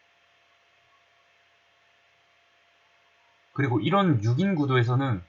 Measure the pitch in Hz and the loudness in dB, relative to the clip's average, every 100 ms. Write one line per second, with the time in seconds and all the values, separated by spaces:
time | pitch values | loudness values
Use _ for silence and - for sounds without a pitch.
0 | _ _ _ _ _ _ _ _ _ _ | _ _ _ _ _ _ _ _ _ _
1 | _ _ _ _ _ _ _ _ _ _ | _ _ _ _ _ _ _ _ _ _
2 | _ _ _ _ _ _ _ _ _ _ | _ _ _ _ _ _ _ _ _ _
3 | _ _ _ _ _ - 131 117 165 196 | _ _ _ _ _ -4 -2 0 2 2
4 | 190 120 107 123 190 175 143 127 117 131 | 2 0 0 0 0 0 0 0 0 0
5 | 135 98 | -2 -4